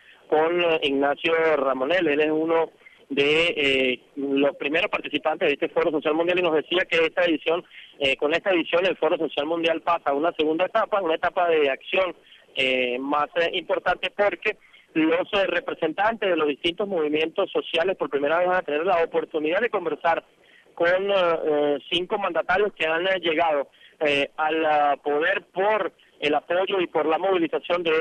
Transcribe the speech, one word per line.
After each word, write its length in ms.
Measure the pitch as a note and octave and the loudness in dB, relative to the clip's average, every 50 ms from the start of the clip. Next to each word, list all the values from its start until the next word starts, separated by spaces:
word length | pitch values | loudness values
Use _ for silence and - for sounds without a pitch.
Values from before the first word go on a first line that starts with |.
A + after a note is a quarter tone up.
| - - - - _ | -20 -20 -20 -20 _
con, 360 | - D3+ D3+ D#3 E3 F3 F3 F3 | 0 2 2 2 2 2 0 2
eh, 160 | E3+ D#3+ D#3 | 2 0 0
Ignacio 520 | D#3 C#3+ C#3 C3+ C#3 C#3+ C#3 - - E3 E3 E3 E3 D#3+ D#3 | 0 0 0 0 0 0 0 0 -2 0 2 2 2 2 2
Ramonel. 500 | C#3+ C3 C3+ C3 C3 C3 C#3+ F3 F#3+ F3 | 2 2 0 0 0 0 0 0 2 2
Él 140 | D3+ C#3+ D3 | 2 2 2
es 100 | D3+ D#3 | 2 2
uno 400 | D#3 D#3 D#3+ E3 E3 E3 D#3+ D3+ - _ - - - - - | 0 0 0 0 2 0 0 -2 -6 _ -20 -20 -20 -20 -14
de, 460 | - C3+ C#3 C#3+ D3 D3+ D#3+ E3+ F3 - | -4 -2 0 2 2 2 2 2 0 0
eh, 440 | D3+ C#3+ C#3 C3+ C3 C3 B2+ B2 - - _ - | 0 0 2 2 2 2 0 -2 -4 -8 _ -10
los 400 | C#3 C3+ C#3 C#3 C#3 C#3 C#3 C3+ | -6 -4 0 0 2 2 2 0
primeros 320 | - D3 C#3+ D3+ E3+ G3+ G3+ | -2 -4 -2 -2 -2 -2 -2
participantes 580 | - E3+ D3 C#3 D3 C#3+ - D#3 D#3 - F#3+ | -4 -6 -6 -6 -6 -4 -2 -4 -2 0 0
de 60 | D3+ C#3+ | 0 0
este 160 | - E3+ D3 | 0 -2 -2
Foro 220 | - E3+ D#3+ E3+ | 0 0 0 0
Social 240 | D3+ D3+ C3+ D#3 D3+ | 0 0 0 0 0
Mundial 240 | D#3+ E3+ F3 F3 F3+ | 0 0 0 0 0
y 20 | |
nos 140 | F3+ E3 D#3 | 0 2 0
decía 300 | D3+ - - E3+ F#3 F#3 - | 0 0 0 -2 -2 0 0
que 160 | E3+ E3 E3 | 0 0 0
esta 180 | D#3 - F#3 F3 | 0 0 0 2
edición, 400 | F3 D#3 - - D#3+ E3 F3 - - - - - - - - | 2 0 0 0 -2 -2 -2 -4 -8 -16 -20 -20 -20 -8 -2
eh, 180 | C#3+ C3+ C3+ | -2 -2 0
con 160 | - D3 D3 E3 | 0 0 0 0
esta 160 | D#3+ - G3 | 0 0 0
edición 340 | F#3 E3+ D#3 - - E3+ F#3 | 0 0 0 0 0 0 2
el 140 | F#3 D3+ | 0 0
Foro 180 | - D#3+ D#3 F3 | 0 0 0 0
Social 300 | D#3 D#3+ C3+ - D3 C#3+ | 0 -2 -4 -4 -4 -4
Mundial 360 | D#3 E3+ E3+ E3 E3 D#3+ D#3 | -2 -2 0 0 0 -2 -2
pasa 280 | - F3 E3+ E3 - D3 | 0 -2 -2 0 0 -2
a 40 | C#3 | 0
una 180 | C#3 D#3 E3+ | 0 0 0
segunda 340 | D#3+ - D#3 D#3 D#3+ E3 F#3 | 0 0 0 0 0 0 0
etapa, 380 | F3+ - A3 G#3 - G#3+ G3 F#3+ | 0 0 0 0 0 0 -2 0
una 100 | D#3+ D#3+ | 0 -2
etapa 340 | E3+ - F3 - F#3+ F3+ | -2 -2 -2 0 0 2
de 220 | E3+ E3 D#3 D3 C3+ | 2 2 2 2 2
acción, 460 | C3+ - - - - F#3 F#3+ F3+ D3+ - _ - - - _ - - | 0 -4 -6 -4 -2 0 0 -2 -4 -10 _ -20 -20 -20 _ -10 -4
eh, 420 | C3+ C3+ C3 C3 B2+ B2+ B2 A#2+ | -2 0 0 0 0 0 -2 -2
más, 300 | B2 C3+ C#3 D3 D3 D3 C#3+ - | -4 -4 -2 0 0 -2 -2 0
eh, 160 | E3+ E3+ E3+ - | -2 -2 -2 -2
importante 560 | F#3 D#3 - F#3+ E3+ - F#3 F3+ - - F3+ | -4 -4 -4 -4 -2 -2 -2 -2 -2 -4 -6
porque 480 | - - G#3 G3+ F3+ - - G#3+ G3+ - _ _ - - _ _ - | -2 0 0 0 0 -2 -4 -4 -4 -6 _ _ -20 -20 _ _ -2
los, 360 | E3 D#3 D#3+ E3 F3+ F3+ - G#3 | 0 2 2 2 0 0 -2 -2
eh, 120 | G3+ F#3+ | -2 0
representantes 840 | F3 F3 F3 E3+ - D3+ - E3+ D#3 D#3 - G3 A3 A#3 A3 G#3+ | 0 -2 -4 -4 -6 -6 -4 -4 -4 -2 0 0 0 0 0 -2
de 80 | F#3+ F3 | 0 0
los 120 | D#3+ D#3 | 0 0
distintos 400 | D#3+ - - - E3+ E3+ - G#3+ | -2 -2 -2 -4 -4 -4 -4 -4
movimientos 640 | G3+ G3 E3 D3+ D3+ D3+ D#3 D#3+ E3 - - F#3+ - | -2 -2 -2 0 0 0 0 -2 -2 -2 -2 -4 -2
sociales 440 | - D#3+ - - - D#3+ E3 G3 F#3 | -2 -4 -4 -2 -2 -2 0 0 -2
por 140 | - E3 C#3 | -4 -4 -4
primera 300 | - C#3 D3 D3 D#3+ E3+ | -2 -2 0 0 0 2
vez 80 | F3+ | 2
van 100 | F3+ F3+ | 2 0
a 60 | F#3 - | 0 0
tener 200 | - D3 D3+ E3 | -2 -2 -2 0
la 200 | G3 F3+ E3+ E3 | 0 2 2 0
oportunidad 580 | D#3+ - E3 D#3 - - D#3 D3+ D3+ E3+ G3+ | 0 -2 -2 -4 -2 -4 -4 -2 -2 0 0
de 80 | A#3+ A#3 | -2 -2
conversar 540 | - G3 F3 D#3+ D3+ - - F3 E3 D#3 - _ _ _ _ _ - - _ _ _ | -2 -4 -4 -4 -4 -2 0 0 0 -2 -4 _ _ _ _ _ -20 -20 _ _ _
con, 380 | - E3+ F3 F#3 F#3 G3 G3+ | 0 2 2 2 2 2 0
eh, 20 | G3+ F#3+ F3+ E3+ E3 - - | 2 2 2 2 0 0 0
eh, 320 | D#3 D3+ D3 D3 D3 D3 C3 - - | 0 2 2 2 2 0 -2 -4 -4
cinco 260 | F3+ E3+ F3+ F3+ A3 | -4 -4 -2 -2 -4
mandatarios 560 | G#3 G3 F3+ E3 E3+ - - - G3 G#3+ G3 - | -4 -2 -2 -2 -2 0 0 2 2 0 0 -2
que 140 | - D#3+ | -2 -2
han, 180 | D3+ D#3+ E3+ F3+ | -2 0 0 0
eh, 140 | F#3+ F#3+ F#3 | 0 -2 0
llegado, 500 | E3 E3+ D#3 D#3+ E3+ E3 D3+ C#3+ C3 - _ - - - - - | -2 0 0 0 2 2 0 0 -2 -4 _ -20 -20 -20 -6 -2
eh, 320 | D#3+ D3 C#3+ C#3 C#3 - _ | 0 0 2 0 0 -2 _
al, 300 | - D#3 D#3 E3 D#3+ D#3+ | -4 -2 -2 0 0 2
ah, 320 | D3+ D3+ D3 D3 C#3+ C#3 B2+ - | 2 2 4 4 2 0 0 -2
poder 400 | D3 D3 D3 D#3+ F3+ G3+ G#3 - _ - | -2 0 0 0 0 -2 -2 -6 _ -4
por 400 | F3 F#3+ G#3+ A3 G3+ F3+ D#3+ - _ _ _ _ - | -2 0 0 0 0 -2 -6 -8 _ _ _ _ -4
el 140 | D3+ C#3+ D3+ | -2 0 0
apoyo 480 | D3 - - E3+ F3+ F#3+ F#3 G3+ F#3+ | 0 -2 -2 -2 -2 -2 0 -2 -2
y 60 | F3 | -2
por 180 | D#3+ - D#3+ D3 | -2 -2 -2 0
la 140 | D#3+ D#3 D#3 | 0 0 0
movilización 640 | F3+ G3 F#3+ F3+ E3 D3+ - D3 - - F3 F3+ F3 | 0 0 0 0 0 -2 -4 -4 -4 -2 -2 -2 0
de 80 | E3 D#3 D#3+ | 0 0 0